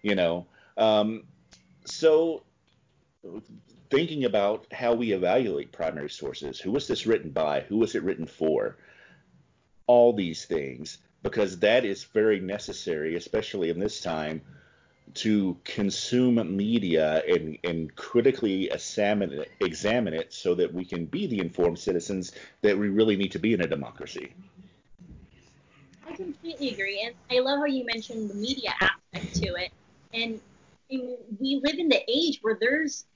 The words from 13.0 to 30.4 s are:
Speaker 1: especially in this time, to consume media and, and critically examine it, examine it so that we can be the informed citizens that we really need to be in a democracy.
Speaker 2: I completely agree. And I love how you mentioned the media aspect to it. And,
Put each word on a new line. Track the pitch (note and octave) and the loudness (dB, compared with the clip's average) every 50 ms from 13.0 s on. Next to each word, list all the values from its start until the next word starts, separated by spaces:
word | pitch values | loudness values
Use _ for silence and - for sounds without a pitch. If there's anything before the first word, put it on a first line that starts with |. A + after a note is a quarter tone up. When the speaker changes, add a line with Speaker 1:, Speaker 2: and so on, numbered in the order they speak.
| D2+ D#2+ E2 | -2 -4 -4
Speaker 1:
especially | F2 - - - A2 G#2 - - G2 F2 E2 | -4 -6 -4 -4 -4 -4 -4 -4 -2 -2 -2
in | E2 E2+ | 0 -2
this | G2 G#2+ - - | -2 -4 -4 -6
time, | - F2+ D#2+ D#2 D#2 D2+ D#2+ D#2 - - - - _ _ _ _ _ _ _ _ _ - - | -6 -4 -4 -4 -4 -4 -6 -8 -10 -16 -20 -20 _ _ _ _ _ _ _ _ _ -16 -12
to | - - A2 G#2+ G#2 G2 F#2+ F2 - _ | -4 0 2 2 4 2 0 -4 -6 _
consume | - - - G2+ G2 F#2+ - - - B2 B2 B2+ B2+ A#2+ A#2 A2 D#2 F#2+ | -8 -4 -2 -2 -2 -2 -4 -4 0 2 4 4 6 4 2 2 0 -2
media | G2 G2+ G#2+ A#2 A#2 G2 F2+ D#2+ D#2+ D#2 D2+ D#2 D#2+ D#2 | 0 0 2 2 0 2 2 2 4 4 4 2 0 2
and, | D2+ F2+ E2+ E2 D#2 D2+ - - | 2 2 2 2 -4 -8 -6 -4
and | F2 E2+ E2 D#2+ D#2 - | -4 -2 -2 -4 -6 -10
critically | - - - - A#2+ A#2 C3+ C3 - A#2 G#2 F#2+ F#2+ F#2 - | -14 -14 0 0 4 4 4 2 2 0 0 0 0 -2 -2
examine | - - - - - A2 G#2 G2+ G#2+ G2+ G2 D#2+ | -4 -6 -6 -6 -2 0 2 2 2 2 0 -2
it, | C2+ D2 - - - _ | -4 -8 -8 -10 -4 _
examine | G2+ F2 D#2+ D2+ G2 G#2 A2+ B2 A2+ F2 D#2 | -2 -2 -2 -2 -2 0 2 2 0 0 -2
it | D#2+ D#2+ - - | -4 -6 -6 -12
so | - - F#2 F2 | -4 0 0 2
that | F2 F2 D#2 E2 | 2 2 0 0
we | F#2 F2+ | -6 -6
can | - F#2 F2 E2+ | -6 -6 -6 -6
be | D2+ - F3+ G#3 | -4 -4 -4 -2
the | D#3+ A#2 G2 | -2 -2 -2
informed | F2+ E2 - - F2 F2 E2 E2+ | -2 -2 0 2 2 2 0 0
citizens | - G2+ F2+ E2+ - - G2+ F#2 F2+ - - - - - _ _ | -2 -2 -2 -2 -2 -2 -4 -4 -4 -8 -12 -18 -20 -20 _ _
that | - G#2 G2 | 2 2 4
we | G2 G#2 G2+ | 4 0 0
really | G2 G#2+ A2 A2 G#2 | 4 4 4 4 4
need | F#2+ G2+ F#2 | 2 0 -2
to | - F2+ | -2 -2
be | E2+ A2 A2+ | 0 2 2
in | F2+ | 2
a | F2 | 2
democracy. | D#2 D#2+ D2 C2+ A#1 - - C#2 - - - - - - - - - _ - - - _ _ _ _ - _ F3 - - - - _ - - _ _ _ _ _ _ _ - - _ F3 F#3+ - | 0 -2 -4 -4 -10 -12 -14 -14 -12 -12 -12 -14 -14 -16 -20 -20 -20 _ -20 -20 -20 _ _ _ _ -20 _ -20 -20 -20 -20 -20 _ -20 -20 _ _ _ _ _ _ _ -20 -20 _ -20 _ -16
Speaker 2:
I | D#4 E4+ | -16 -12
completely | - F#4+ F4 C#4 _ - E4 D#4 C4 C#4+ B3 | -10 -10 -12 -12 _ -12 -14 -8 -6 -6 -6
agree. | G#3 G3 G3 G3 G3+ G3 A3 | -4 -4 -4 -4 -4 -4 -6
And | A#3 A#3 - _ - | -8 -10 -14 _ 0
I | B3 B3+ | 2 2
love | B3+ C4+ C#4+ C#4+ | 2 2 0 0
how | D4 | 0
you | D4 C4+ C4 A#3+ | 0 0 -2 -2
mentioned | A#3 A3+ A3+ G#3+ - A#3 A3+ G#3+ G3+ | -4 -6 -6 -6 -8 -8 -6 -6 -6
the | G3 | -4
media | G3+ G#3+ B3 C4+ C4 A3+ F#3+ - - | -4 -4 -4 -4 -4 -4 -6 -2 0
aspect | F#3 F#3+ F#3+ - _ _ - F3 - - - | 0 0 0 -2 _ _ -10 -10 -10 -4 -2
to | E3+ E3 F#3 F3 | -2 -2 -2 -4
it. | F3 F3+ - - _ _ _ _ _ _ _ - | -6 -8 -8 -10 _ _ _ _ _ _ _ -6
And, | A3+ A#3 A3+ A3 G#3+ | -4 -4 -4 -6 -10